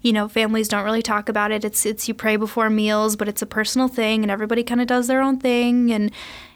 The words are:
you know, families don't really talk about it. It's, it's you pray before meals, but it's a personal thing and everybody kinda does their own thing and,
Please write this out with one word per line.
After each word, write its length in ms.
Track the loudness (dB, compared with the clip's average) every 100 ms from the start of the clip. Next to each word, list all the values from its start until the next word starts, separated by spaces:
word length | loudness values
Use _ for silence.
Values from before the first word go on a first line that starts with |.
you 100 | 0
know, 140 | 0 0
families 400 | 0 0 0 0
don't 180 | -2 0
really 160 | -2
talk 280 | 0 -2 -2
about 220 | -2 0
it. 140 | -2 -2
It's, 180 | -2
it's 240 | -2 -4 -6
you 60 |
pray 220 | -4 0 0
before 340 | 0 0 2
meals, 460 | 2 2 2 0 0
but 120 | -4
it's 140 | -4
a 60 | -4
personal 400 | -4 -2 0 0
thing 340 | 0 0 0
and 80 | 0
everybody 320 | -2 -2 -2
kinda 240 | 0 0 2
does 220 | 2 2
their 120 | 2
own 200 | 2 2
thing 520 | 2 2 2 4 2
and, 200 | 2 -2 -4 -16 -18 -20